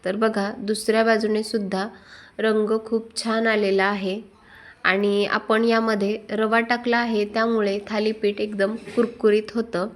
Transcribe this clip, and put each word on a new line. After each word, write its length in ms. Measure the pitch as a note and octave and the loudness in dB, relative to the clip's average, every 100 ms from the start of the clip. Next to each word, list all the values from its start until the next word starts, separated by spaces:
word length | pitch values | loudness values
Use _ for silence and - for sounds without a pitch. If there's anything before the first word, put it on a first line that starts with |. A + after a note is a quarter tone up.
तर 120 | F3+ G3+ | -4 0
बघा, 360 | A3 G#3 G3+ A3 | 0 0 -4 -4
दुसऱ्या 460 | G3 G#3+ - A3 | -4 -4 0 2
बाजूने 380 | A3+ A3+ G#3+ G#3+ | 4 2 2 0
सुद्धा 460 | G#3+ A3+ G3 F#3+ G#3 - - - - - | -2 -4 -4 -4 -6 -10 -20 -20 -20 -4
रंग 400 | A3 G#3+ G#3+ A3 A3 | 0 2 2 -2 -2
खूप 380 | A3+ A3+ - | -4 -4 -8
छान 220 | A3+ A3 A3+ | -2 0 2
आलेला 380 | G#3+ G3+ G3 | 2 2 2
आहे 360 | F#3+ G3+ F#3+ G3+ A3+ - - - - - | 2 0 -4 -6 -10 -20 -20 -20 -20 -4
आणि 420 | - F#3+ G3+ G3+ G3+ | 0 2 2 2 2
आपण 380 | A3 - A3 | 0 2 2
यामध्ये 540 | A#3 A3+ A3+ G#3+ G3+ G#3+ - | 4 2 2 0 0 -4 -6
रवा 300 | G#3+ A3 A3+ | -2 2 0
टाकला 380 | A#3 A#3+ A#3+ A#3 | 0 -2 0 0
आहे, 260 | A#3+ A3 | 2 0
त्यामुळे 540 | G#3 A3+ A3+ A3+ G3+ G3+ G3+ | 0 0 0 2 0 -2 -4
थालीपीठ 520 | G#3+ G#3+ G#3+ G#3 G3+ | -2 -2 0 -2 -2
एकदम 340 | G#3+ G#3 G3 | -6 0 -2
कुरकुरीत 760 | A3+ - - A3+ - A3 G#3 G#3+ | -2 -4 0 0 2 2 2 0
होतं. 340 | A#3 A3+ F3 G3+ | -4 -4 -4 -4